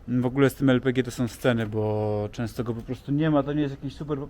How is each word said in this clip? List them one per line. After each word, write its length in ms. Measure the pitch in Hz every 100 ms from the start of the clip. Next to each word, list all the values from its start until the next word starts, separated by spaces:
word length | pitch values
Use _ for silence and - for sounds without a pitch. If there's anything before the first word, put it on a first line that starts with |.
| -
W 180 | 123 123
ogóle 240 | 135 135
z 40 |
tym 160 | - 135
L 100 | 127
P 120 | 131
G 100 | 127
to 80 | 123
są 180 | - 120
sceny, 380 | - 135 117 107
bo 600 | 107 107 107 107 104 104
często 320 | 107 113 -
go 100 | 113
po 80 | 117
prostu 300 | 113 123 -
nie 180 | 143 160
ma. 120 | 151
To 100 | 143
nie 100 | 147
jest 120 | 147
jakieś 220 | 135 143 -
super 220 | 151 143 143